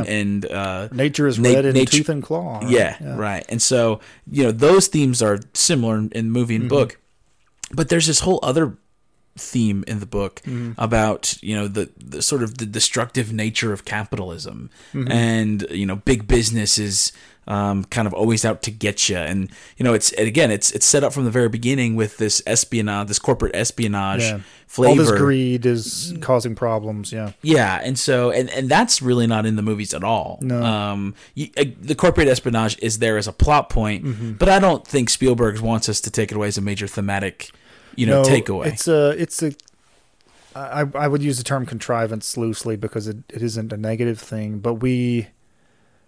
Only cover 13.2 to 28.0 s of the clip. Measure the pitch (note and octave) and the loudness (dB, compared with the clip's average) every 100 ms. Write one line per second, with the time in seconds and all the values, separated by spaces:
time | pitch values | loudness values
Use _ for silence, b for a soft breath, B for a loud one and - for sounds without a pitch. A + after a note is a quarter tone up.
13.2 | A2 A2 A2 G#2+ A2+ G2 - G#2+ G2+ G2+ | -4 -2 -4 -2 -4 -4 -6 -6 -6 -8
14.2 | F#2 E2 D2 G#1 B1 B B C#3 B2+ A#2 | -8 -10 -12 -14 -16 B B -6 -2 0
15.2 | A#2 A2+ G#2+ G#2 F#2 F#2 G2 G2 - B2 | 2 0 0 -2 -4 -4 -4 -4 0 0
16.2 | G2+ A#2+ A2 A2+ G#2 - G#2 G2 - B | 2 2 2 0 0 0 0 -2 -2 B
17.2 | B B - G2+ G2+ G2 F#2+ A#2+ G#2+ F2+ | B B -6 -2 0 -2 -2 -2 -2 0
18.2 | A2+ A2+ A2+ A2 - G#2+ G#2 - - F2+ | 2 2 0 -2 -6 -4 -4 -2 -2 -2
19.2 | D#2 F#2+ F#2 B B - B2+ A2 - - | -4 -4 -6 B B -2 2 2 2 0
20.2 | A2 C3 C#3 G2+ - - - D3 C3+ C#3+ | 0 4 2 2 -2 0 2 4 2 0
21.2 | B2 A#2+ A#2+ A#2+ A#2+ C3+ A#2 A2 G#2 - | 0 2 2 2 0 0 0 0 -2 0
22.2 | G#2+ - - A#2 - A#2 G#2 G2+ G#2 G2+ | -2 0 0 -2 0 -2 -2 -2 -4 -4
23.2 | - B2 G#2+ F2 A#2 - A2 G2+ G2 G#2+ | 0 0 0 -2 -4 -2 -2 0 -2 -2
24.2 | A2+ G#2 B B B - B2+ D3 - G2+ | -2 -4 B B B 2 6 6 6 4
25.2 | C#3 C3 B2+ B2 B2 A#2 A2+ - E3 E3+ | 4 2 2 2 2 0 -2 -6 -8 -8
26.2 | C#3+ B2+ A#2 A2 A#2+ A2 A2 G#2+ G2 A2+ | 0 0 0 -4 -2 -2 -4 -8 -8 -8
27.2 | G#2 - D3+ D3+ G2+ F#2 B2 C3 | -8 -6 2 4 4 0 -2 -2